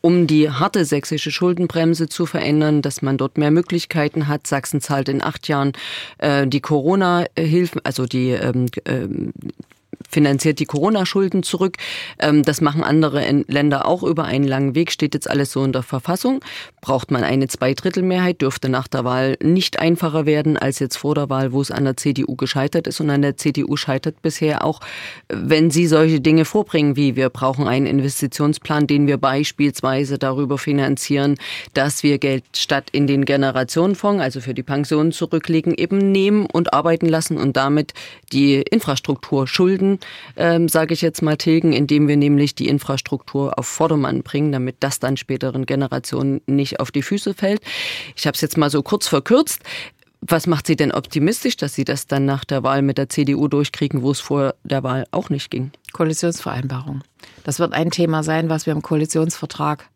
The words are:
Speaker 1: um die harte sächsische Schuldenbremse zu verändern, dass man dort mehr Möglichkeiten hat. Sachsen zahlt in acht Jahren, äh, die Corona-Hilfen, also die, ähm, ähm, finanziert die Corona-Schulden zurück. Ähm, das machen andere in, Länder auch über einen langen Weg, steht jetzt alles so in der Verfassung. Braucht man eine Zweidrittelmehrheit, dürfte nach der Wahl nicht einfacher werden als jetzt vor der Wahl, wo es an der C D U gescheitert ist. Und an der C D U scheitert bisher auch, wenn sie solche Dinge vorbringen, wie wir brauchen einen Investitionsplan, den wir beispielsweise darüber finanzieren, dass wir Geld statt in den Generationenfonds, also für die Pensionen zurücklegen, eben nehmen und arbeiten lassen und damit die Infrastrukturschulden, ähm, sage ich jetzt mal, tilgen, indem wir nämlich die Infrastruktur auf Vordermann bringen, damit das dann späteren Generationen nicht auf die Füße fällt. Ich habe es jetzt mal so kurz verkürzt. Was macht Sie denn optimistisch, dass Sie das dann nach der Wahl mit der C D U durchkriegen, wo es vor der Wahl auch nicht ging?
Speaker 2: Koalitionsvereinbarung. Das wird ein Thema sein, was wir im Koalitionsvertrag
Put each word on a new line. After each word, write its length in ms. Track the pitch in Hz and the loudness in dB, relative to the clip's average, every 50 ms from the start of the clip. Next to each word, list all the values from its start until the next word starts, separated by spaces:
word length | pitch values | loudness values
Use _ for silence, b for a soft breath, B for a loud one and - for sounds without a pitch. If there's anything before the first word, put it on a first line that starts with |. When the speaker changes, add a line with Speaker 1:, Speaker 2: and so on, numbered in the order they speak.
Speaker 1:
um 240 | - 170 175 180 170 | 4 4 4 4 4
die 240 | 147 151 151 151 151 | 4 4 4 4 2
harte 360 | 135 123 - - - 208 170 | 2 0 -2 0 2 0 0
sächsische 440 | 143 156 143 - - 160 147 - 156 | 0 0 -2 -2 -4 -6 -4 -4 -6
Schuldenbremse 800 | - - 180 180 180 170 180 165 - 165 160 165 170 160 165 151 | -2 0 0 0 2 0 -2 -2 0 0 2 2 2 0 -2 -4
zu 160 | - - 175 | -2 -4 -4
verändern, 560 | 156 - 160 - 139 147 151 151 151 151 147 | -4 -2 -4 0 2 2 2 4 4 2 2
dass 220 | 139 143 - - - | 0 -2 -4 -4 -2
man 160 | 135 135 131 | -2 -2 -2
dort 180 | 135 135 _ | -2 -2 _
mehr 140 | 156 151 147 | 0 2 4
Möglichkeiten 760 | 156 170 175 - 175 170 - - - 160 147 147 - 160 151 | 4 2 2 0 -2 -4 -4 -2 -2 -2 -2 0 -2 -2 -2
hat. 200 | 147 147 151 _ | -2 -2 -4 _
Sachsen 340 | - 147 139 131 - - 143 | -4 -4 -4 -2 -2 -4 -4
zahlt 260 | - - 143 139 135 | -2 -2 -2 -2 0
in 140 | 139 139 139 | -2 -2 -2
acht 260 | - - - - - | -2 -4 -6 -6 -4
Jahren, 260 | - 151 139 139 139 135 B B B B B B B B | -2 -2 0 0 0 -2 B B B B B B B B
äh, 300 | B - 147 143 139 139 | B 0 2 2 2 2
die 140 | 131 135 139 | 2 0 -2
Corona-Hilfen, 1200 | - - 156 143 135 160 190 196 190 180 175 175 175 - _ - 165 156 160 175 180 170 - 147 _ | 0 2 0 2 2 2 2 4 4 2 2 2 0 -2 _ -2 0 2 2 2 2 0 -4 -6 _
also 240 | - 135 - 127 | -4 -2 -2 -4
die, 240 | 123 - 127 127 127 | -2 0 0 0 0
ähm, 360 | 123 - - 127 120 127 127 123 - - - | 0 0 -2 -2 0 0 -2 -2 -4 -6 -4
ähm, 480 | - 127 127 104 98 - - - - - - - - - _ - _ - _ _ _ - _ - - | -4 -4 -2 -4 -4 -4 -6 -6 -6 -8 -10 -12 -12 -12 _ -20 _ -20 _ _ _ -18 _ -16 -2
finanziert 500 | - 156 147 139 139 135 - 160 147 - | 2 4 4 4 4 2 2 0 2 0
die 60 | 156 | -2
Corona-Schulden 760 | - - 147 151 202 220 202 185 - - 196 196 185 - 190 | -2 -2 0 0 2 2 2 0 0 2 0 0 2 0 0
zurück. 360 | 170 - - 170 185 190 - B B B B B B B B - | 0 -2 -2 0 0 -2 -2 B B B B B B B B -2
Ähm, 240 | - 151 147 151 143 | 2 4 4 6 4
das 180 | 160 143 - | 4 2 2
machen 220 | 165 143 147 160 - | 0 2 2 0 0
andere 420 | - 143 160 156 147 135 147 - | 2 4 4 4 4 2 0 0
in, 180 | - 143 143 - | 2 2 0 0
Länder 400 | - 135 143 143 151 143 135 - | 0 0 2 2 2 2 2 2
auch 160 | - 170 180 185 | 0 0 0 0
über 220 | 180 170 165 160 | 0 0 0 -2
einen 200 | - 120 135 143 | -2 0 0 2
langen 300 | 135 131 135 139 139 120 | 2 2 0 0 0 0
Weg, 160 | 156 175 - | 0 0 0
steht 220 | - - 156 147 - | 0 -2 -2 -2 -2
jetzt 160 | 131 - - | -4 -6 -2
alles 220 | - 143 139 131 | -2 -2 -2 0
so 120 | - 135 135 | -2 -2 0
in 80 | 135 | 0
der 120 | 127 131 123 | 0 -2 -4
Verfassung. 580 | - - 131 - - 175 190 - 240 269 269 B B B B B B B _ | -4 -6 -6 -2 -4 -4 -2 0 -2 -2 -2 B B B B B B B _
Braucht 320 | - - 135 127 - - | -4 -2 -2 -2 0 -2
man 120 | 139 123 104 | 0 0 0
eine 240 | 76 123 135 135 | 2 2 0 0
Zweidrittelmehrheit, 920 | 135 - - 127 131 139 - - 190 - 190 180 185 180 180 180 180 175 _ | -2 -2 -2 -2 -2 -2 0 -4 -2 -2 0 0 0 2 2 2 0 0 _
dürfte 280 | 143 131 - - - 131 | -2 -2 -2 -2 -2 -2
nach 180 | 127 127 131 | -2 -2 -2
der 160 | - - 135 117 | -4 -4 -4 -2
Wahl 340 | 123 123 127 131 135 131 - | 0 0 0 0 0 0 0
nicht 380 | - 151 175 190 180 - - - | 2 2 2 2 2 -2 -2 0
einfacher 460 | - 165 170 165 175 160 147 160 147 | 2 2 2 2 0 -2 0 0 2
werden 320 | 151 151 147 151 156 151 | 2 2 2 2 0 0
als 220 | - - 135 135 - | 0 0 -2 -2 -2
jetzt 180 | 139 127 - | -4 -6 -4
vor 180 | - - 143 151 | -4 -2 -2 0
der 140 | 151 143 135 | 0 -2 -2
Wahl, 240 | 135 131 135 131 123 | -2 -2 -2 0 0
wo 80 | 139 | -2
es 100 | 139 - | -2 -2
an 140 | - - 143 | -2 -2 0
der 120 | 135 131 | 0 -2
C 160 | - - 147 131 | 0 -2 -2 0
D 120 | 131 131 | 0 -2
U 100 | - 131 | -4 -2
gescheitert 520 | 127 135 123 - 139 135 147 - 165 160 | -4 -4 -2 0 -2 -2 0 0 -2 -2
ist. 120 | - - - | -2 -6 -2
Und 100 | 156 147 | -2 0
an 140 | 143 143 143 | 2 2 2
der 140 | 143 139 | 0 -2
C 140 | - - 156 | 0 -2 -2
D 120 | 135 147 139 | 0 0 -2
U 120 | - 143 | -2 -2
scheitert 440 | 143 - - 131 135 - 160 151 _ | -4 -2 -2 -2 -2 -2 -6 -8 _
bisher 420 | - 165 156 - 160 156 147 - - | -4 -4 -2 0 0 0 0 0 0
auch, 160 | 156 156 - B B B B B B B B B _ | -2 -2 -4 B B B B B B B B B _
wenn 420 | - - 87 131 160 156 160 170 | -8 -6 2 2 4 6 6 4
sie 160 | 139 165 175 | 4 4 4
solche 340 | 160 156 156 160 160 160 147 | 4 6 6 6 6 4 4
Dinge 240 | 131 160 156 165 156 | 4 4 4 4 4
vorbringen, 500 | - - 214 202 - - 160 147 143 135 | 2 0 -2 0 2 0 2 2 2 2
wie 200 | 139 147 135 113 | 2 2 2 2
wir 140 | 131 131 127 | 2 0 0
brauchen 380 | - - 135 131 131 131 147 | 0 0 -2 0 0 0 0
einen 200 | - 123 135 139 | 0 2 2 2
Investitionsplan, 1000 | - - 139 131 139 135 - 143 131 - - 147 147 151 - _ - 156 151 147 | 2 2 2 0 0 -2 -2 -4 -4 -2 0 0 0 0 -2 _ -2 0 0 2
den 200 | 143 147 143 147 | 2 4 4 4
wir 100 | 143 143 | 2 2
beispielsweise 1000 | 120 131 135 131 139 151 - - - 143 143 127 - - 131 131 135 143 131 143 139 | 2 2 2 2 2 -2 -2 0 0 0 0 0 0 -2 0 0 0 0 -2 -2 -2
darüber 380 | - 135 131 135 143 127 143 | -2 -2 0 -2 -2 -2 -2
finanzieren, 800 | 135 - 156 143 143 135 135 139 - - - 147 139 139 143 143 135 B B B B B B _ | -4 -2 0 0 2 2 0 0 -2 -2 -2 0 2 2 2 0 -2 B B B B B B _
dass 300 | 139 135 147 - - - | 0 0 0 -2 0 0
wir 160 | 147 143 131 | 0 2 2
Geld 240 | - 139 135 131 - _ - | 0 0 -2 -2 -4 _ -6
statt 340 | - - - 143 139 - - | -6 -2 0 -2 -2 -2 -2
in 160 | - - 143 | 0 0 2
den 180 | 139 139 139 139 | 2 2 2 2
Generationenfonds, 960 | 135 139 139 135 135 123 131 127 120 - 160 170 190 196 - - 208 202 196 | 2 2 2 2 2 0 -2 -2 0 0 0 2 2 0 0 0 0 0 0
also 180 | 147 131 120 135 | -2 -2 -4 -6
für 140 | 117 131 123 | -8 -6 -8
die 100 | - 127 | -8 -4
Pensionen 500 | - 139 139 147 - 156 151 156 165 160 | -4 -2 -2 0 0 2 2 2 2 0
zurücklegen, 600 | - 170 156 - 160 - - 165 160 156 175 165 | -2 -4 -2 -2 -2 0 0 0 2 2 0 0
eben 380 | - 170 175 196 196 196 196 | 0 0 0 0 2 2 2
nehmen 340 | 196 196 190 202 208 214 202 | 4 4 4 4 4 2 2
und 280 | - - 175 170 - - | 0 0 0 0 2 2
arbeiten 340 | 143 156 170 165 165 - | 2 2 2 2 2 2
lassen 300 | 165 160 160 160 - 165 | 2 2 2 0 -2 -2
und 200 | - - 139 127 | 0 0 0 2
damit 360 | 135 135 139 147 151 147 - B B B B B B B - | 2 2 2 2 2 0 -2 B B B B B B B -2
die 300 | - 135 139 143 139 135 | 0 4 4 4 4 4
Infrastrukturschulden, 1300 | 131 - - 226 - - 135 123 - - 143 135 - - 151 139 135 131 - - 185 185 196 180 190 196 196 185 B B B B B B B | 2 2 0 0 2 0 -4 -2 -2 -4 -4 -4 -2 -2 0 0 0 0 2 2 2 4 4 2 2 2 2 0 B B B B B B B
ähm, 320 | - - 170 170 170 170 | 0 2 2 4 4 2
sage 260 | 160 - 165 160 156 165 | 2 2 2 2 2 0
ich 80 | - | 0
jetzt 200 | - 165 156 - | 0 0 0 0
mal, 160 | 170 156 151 | 0 0 0
tilgen, 340 | 147 - 165 160 165 165 165 | 0 2 2 4 4 4 4
indem 360 | 139 117 147 139 147 147 151 | 2 2 2 2 4 4 4
wir 100 | 143 147 | 4 4
nämlich 360 | 147 143 143 147 143 147 139 - | 4 4 4 4 4 4 2 0
die 140 | - - | -2 0
Infrastruktur 920 | - 139 143 - - 135 131 - - 143 135 _ - - 139 139 135 - | 0 0 0 0 -2 -4 -4 -4 -6 -8 -8 _ -6 -4 -2 -2 -2 -2
auf 80 | - 123 | -4 -6
Vordermann 580 | - - - 160 160 160 147 131 135 135 127 - | -6 -2 0 2 2 2 2 0 0 -2 -4 -4
bringen, 280 | - - 143 151 151 | -4 -2 0 0 0
damit 260 | 139 131 127 127 127 _ | 0 -2 -4 -4 -4 _
das 180 | - 135 123 - | -4 -4 -4 -4
dann 160 | - 131 135 | -2 -2 -2
späteren 500 | 127 - - 135 127 - 131 123 135 131 | -4 -4 -6 -6 -4 -4 -4 -4 -4 -4
Generationen 760 | - 139 135 139 131 135 135 123 - - 123 131 139 139 147 _ | -2 -2 -2 -2 -2 -4 -6 -6 -4 -4 -2 -2 -2 -2 -2 _
nicht 320 | - 139 139 139 135 - - | 0 0 0 0 -2 -4 -6
auf 120 | 135 123 | -6 -4
die 100 | - 143 | -4 -4
Füße 320 | 131 - 196 202 - 202 196 | -2 -2 -4 -4 -2 -6 -4
fällt. 280 | - 202 196 208 208 B B B B B B B B B B B | -2 0 0 0 -2 B B B B B B B B B B B
Ich 120 | - - | -4 -4
habe 80 | 151 139 | -4 -2
es 60 | - | -2
jetzt 160 | - 147 - | -4 -2 0
mal 120 | 160 151 147 | 2 2 2
so 120 | 135 151 | 2 0
kurz 260 | 143 - 208 208 - | 0 0 -4 -2 0
verkürzt. 540 | - - 139 - - 226 269 320 - - - B B B B B B B B _ _ _ _ | 0 -2 -2 2 4 4 4 4 0 -4 -10 B B B B B B B B _ _ _ _
Was 260 | - - 170 165 - | -4 0 0 0 2
macht 200 | 180 160 143 - | 0 0 0 2
Sie 80 | - 156 | 0 0
denn 160 | - 151 135 | 2 2 0
optimistisch, 640 | - - 127 - - 151 143 180 240 - - 254 - | 0 -4 -6 -4 -2 0 2 2 0 0 -2 -4 -4
dass 200 | - 170 139 - | -2 -6 -6 -4
Sie 100 | - 135 | -4 -2
das 220 | - 139 139 - | -2 -4 -6 -4
dann 180 | _ 143 135 139 | _ 0 0 2
nach 180 | 139 139 139 - | 0 0 -2 -4
der 200 | - 143 135 127 | -4 -4 -2 0
Wahl 180 | 131 135 139 | 0 2 2
mit 160 | 139 139 135 | 2 2 0
der 120 | - 139 131 | 0 -4 -2
C 140 | - - 143 | 0 0 0
D 120 | 135 143 | 0 2
U 120 | 131 147 | 0 0
durchkriegen, 540 | 143 135 143 147 - - - 147 139 - 131 | 0 2 0 0 -2 -2 -2 -2 0 0 0
wo 100 | 120 139 | 0 0
es 80 | 143 - | -2 -2
vor 360 | - - 143 143 135 135 - _ _ | -4 -4 -2 0 0 -2 -2 _ _
der 200 | - 139 135 131 | -4 -4 -2 -2
Wahl 220 | 131 127 131 123 - | -2 -4 -4 -4 -4
auch 180 | - 180 - - | -6 -6 -4 -2
nicht 200 | 151 139 - - | -4 -4 -4 -6
ging? 220 | - - 127 143 - _ _ - - | -6 -6 -6 -8 -10 _ _ -20 -4
Speaker 2:
Koalitionsvereinbarung. 1080 | - 165 156 156 - - 170 170 - - 147 147 127 131 135 139 127 131 151 139 135 139 _ _ B B B B B B | -2 -2 -2 0 0 -2 -2 -2 -4 -8 -8 -6 -6 -6 -6 -6 -6 -8 -8 -10 -10 -12 _ _ B B B B B B
Das 140 | - 135 - | -8 -2 -2
wird 140 | 175 160 156 | -2 -2 0
ein 180 | 151 165 170 | 0 0 0
Thema 320 | - - 170 160 160 156 151 | 0 0 0 2 2 0 0
sein, 260 | 160 160 160 160 160 | 0 0 0 0 0
was 160 | 160 156 - | -2 -2 0
wir 80 | 160 151 | -2 -2
im 80 | 151 | -2
Koalitionsvertrag 1080 | 147 - 165 151 156 156 - 160 160 170 - - - 147 - - 147 151 151 147 - _ _ | -2 0 0 0 0 0 0 0 0 0 -2 -6 -10 -12 -6 -4 -4 -4 -4 -6 -10 _ _